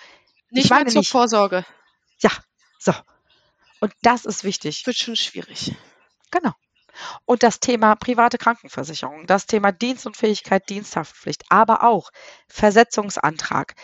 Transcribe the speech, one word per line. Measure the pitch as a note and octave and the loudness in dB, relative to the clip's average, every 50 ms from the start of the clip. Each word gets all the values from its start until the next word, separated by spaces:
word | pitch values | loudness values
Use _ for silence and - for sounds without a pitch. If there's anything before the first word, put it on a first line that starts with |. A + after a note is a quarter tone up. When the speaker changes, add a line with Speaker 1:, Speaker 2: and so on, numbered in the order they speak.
| - - - _ _ _ _ _ _ _ | -6 -20 -20 _ _ _ _ _ _ _
Speaker 1:
Nicht | A#3 B3+ C4+ | -2 0 2
Speaker 2:
ich | - B3 | 4 4
Speaker 1:
mal | C#4+ D4+ | 4 2
Speaker 2:
meine | |
Speaker 1:
zur | B3+ A3+ - | 2 2 0
Speaker 2:
nicht. | - | 0
Speaker 1:
Vorsorge. | - - B3+ A#3+ A3+ A3+ G#3 G3+ G3 F#3 F3+ F3+ - _ _ _ _ _ _ _ _ _ - | 2 2 0 2 2 2 2 2 2 0 -4 -6 -8 _ _ _ _ _ _ _ _ _ 0
Speaker 2:
Ja, | - G#3+ - - - _ _ _ _ _ _ _ | 0 0 0 -4 -12 _ _ _ _ _ _ _
so. | - G#3 - - - _ _ _ _ _ _ _ _ _ _ _ _ _ _ _ | -2 -2 -2 -2 -6 _ _ _ _ _ _ _ _ _ _ _ _ _ _ _
Und | - G#3 - _ - | -6 -6 -4 _ 2
das | A#3 B3 A#3+ - | 2 2 2 -2
ist | - F#3+ - - | -8 -10 -8 -6
wichtig. | G3 F3+ - - D3+ D3+ - - | -6 -6 -6 -8 -10 -10 -8 -8
Speaker 1:
Wird | B3+ A#3 | -6 -6
schon | - - A#3 A3+ | -6 -6 -6 -6
schwierig. | - - - - - - - E3 - - - - - _ _ _ _ _ _ _ _ _ _ | -6 -8 -8 -10 -12 -16 -14 -14 -12 -10 -10 -10 -12 _ _ _ _ _ _ _ _ _ _
Speaker 2:
Genau. | - F4+ E4+ A3 - _ _ _ _ _ _ _ _ - - - - - _ | -4 -4 -2 -4 -6 _ _ _ _ _ _ _ _ -18 -18 -16 -18 -8 _
Und | - B3 A#3+ - | -2 2 4 4
das | A#3 - - | 2 2 0
Thema | - - B3 A3 A3 G#3+ G#3+ | -2 -2 0 2 4 4 4
private | - - - B3 A#3 A#3 A#3+ - | 2 0 -2 2 2 2 2 2
Krankenversicherung, | - - A3+ A#3 - - - - - C3+ D3+ D#3 - - B2+ D3 D#3 D#3+ | 0 0 0 -2 -2 -4 -14 -12 -12 -10 -10 -10 -10 -10 -12 -12 -8 -2
das | F3 F#3 G3 - | 0 0 0 0
Thema | - - G#3+ G3+ G3+ | -2 -2 0 0 0
Dienstunfähigkeit, | G3 - A3+ B3 C4 A#3 - A3+ - - - G#3+ G#3 - - - G3 F#3+ - - | -2 -2 -4 -6 -6 -8 -12 -14 -8 -4 -2 -2 -2 -4 -2 -2 -2 -2 -2 -6
Diensthaftpflicht, | G3 G3+ G3+ - - F3 D#3 - - _ - - D3 - - - | -12 -12 -12 -10 -8 -8 -8 -8 -12 _ -12 -12 -12 -8 -2 2
aber | F3 G3+ A3+ G#3+ A3+ - - | 4 4 4 4 4 4 4
auch | A#3+ A3+ F#3+ - - - - - - - - _ _ | 2 2 2 -2 -8 -16 -20 -20 -20 -20 -20 _ _
Versetzungsantrag. | - - G#3+ G#3 F#3+ A3 A#3 - - - - G3 - - - D3+ D#3+ D#3 - - - - C#3+ - - - | -4 0 2 4 6 6 4 4 2 -4 -6 -6 -4 -4 -2 -4 -4 -4 -6 -6 -4 -6 -6 -8 -12 -20